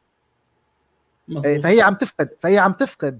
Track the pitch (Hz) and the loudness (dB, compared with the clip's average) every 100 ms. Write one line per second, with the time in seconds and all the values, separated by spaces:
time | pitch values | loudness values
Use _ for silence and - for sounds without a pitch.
0 | _ _ _ _ _ _ _ _ _ _ | _ _ _ _ _ _ _ _ _ _
1 | _ _ - 160 139 147 156 220 202 196 | _ _ -12 -6 -4 -2 2 4 4 2
2 | - - 147 - 170 202 190 185 277 - | -6 -4 -8 -4 0 2 2 0 -4 -4
3 | 147 123 | -8 -8